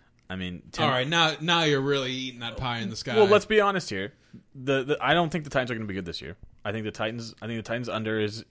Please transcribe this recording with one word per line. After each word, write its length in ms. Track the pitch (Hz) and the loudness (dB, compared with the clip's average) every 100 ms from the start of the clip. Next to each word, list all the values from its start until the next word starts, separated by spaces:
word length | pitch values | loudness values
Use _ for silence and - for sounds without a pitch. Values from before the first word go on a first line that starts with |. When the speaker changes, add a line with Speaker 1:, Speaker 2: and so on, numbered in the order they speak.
| _ _ - | _ _ -10
Speaker 1:
I 80 | 92 | -6
mean, 240 | 90 85 - | -6 -8 -10
ten 140 | - 156 | 0 2
Speaker 2:
All 40 | |
right, 140 | 127 131 | 2 2
now, 280 | 170 160 143 | 2 2 2
now 220 | 165 170 | 0 4
you're 180 | 160 139 | 4 4
really 320 | 135 139 131 | 2 0 0
eating 260 | 131 131 120 | -4 -6 -8
that 160 | 117 110 | -8 -4
pie 220 | 127 117 | -4 -2
in 100 | 107 | -4
the 60 | 110 | -6
sky. 180 | 139 113 | 0 4
Speaker 1:
Well, 80 | 196 | 8
let's 160 | 208 | 6
be 160 | - 214 | 6 4
honest 300 | 202 190 - | 4 2 -2
here. 240 | 98 98 - _ - _ 135 | -4 -6 -10 _ -20 _ -6
The, 280 | 131 135 131 | 0 0 0
the, 120 | 147 | 0
I 120 | 127 | 4
don't 160 | 165 170 | 4 2
think 140 | 175 | -2
the 60 | 147 | -2
Titans 200 | 135 123 | -2 -2
are 40 | 113 | -4
gonna 100 | 107 | -4
be 100 | 95 | -6
good 100 | 85 | -6
this 160 | 80 | -8
year. 160 | 67 - - - | -12 -14 -18 -10
I 80 | 104 | -6
think 140 | 110 107 | -4 -6
the 60 | |
Titans, 440 | - 110 120 113 - | -4 -4 -4 -10 -10
I 60 | 110 | -8
think 120 | 113 | -6
the 40 | 104 | -6
Titans 220 | 117 117 | -6 -4
under 320 | 107 110 110 | -4 -2 0
is, 240 | 107 107 - | 0 -4 -10